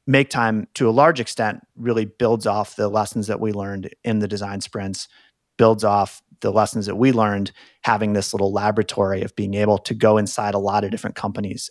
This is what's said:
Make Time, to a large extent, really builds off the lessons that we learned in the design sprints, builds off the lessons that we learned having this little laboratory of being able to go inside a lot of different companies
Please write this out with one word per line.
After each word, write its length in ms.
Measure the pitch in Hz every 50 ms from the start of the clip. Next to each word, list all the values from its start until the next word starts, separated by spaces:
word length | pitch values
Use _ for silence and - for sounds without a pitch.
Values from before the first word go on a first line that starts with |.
| -
Make 240 | - 131 135 135 -
Time, 360 | - 131 117 110 110 110 - - -
to 140 | - 135 113
a 20 |
large 300 | 113 131 147 165 170 127
extent, 400 | 113 - - - 113 107 - - _ _ _
really 300 | - 117 120 113 113 107
builds 400 | 101 - - 123 110 117 110 101
off 280 | 110 101 107 101 - -
the 120 | - 107 101
lessons 400 | 101 107 104 - - 113 104 107
that 120 | 107 -
we 120 | 110 107 104
learned 420 | 101 98 101 98 95 90 - - _ -
in 160 | 120 110 107
the 100 | 104 98
design 320 | 104 98 101 98 101 98
sprints, 460 | - - - 107 98 98 95 - - - _ _ _ _ _ _ _ _ _ -
builds 260 | 117 113 110 104 110
off 380 | 104 101 101 98 - - - _ _ _ -
the 100 | - 104
lessons 360 | 98 107 104 - - 113 98
that 100 | 101 92
we 160 | 101 127 135 123
learned 400 | 113 110 104 101 101 98 - - - - _ _ _ -
having 300 | 123 110 104 110 104 104
this 220 | 101 95 - -
little 180 | 98 98 98 101
laboratory 680 | 101 101 107 104 113 104 - - - 101 95 98 92 -
of 120 | 92 -
being 180 | - 104 98 98
able 240 | 101 104 104 104 95
to 160 | - - 120
go 240 | 110 113 110 107 107
inside 360 | 104 98 - - 107 104 101
a 40 | 101
lot 240 | 98 98 101 104 101
of 80 | 98
different 240 | 226 - - - -
companies 560 | - - 202 202 - 208 190 - - - -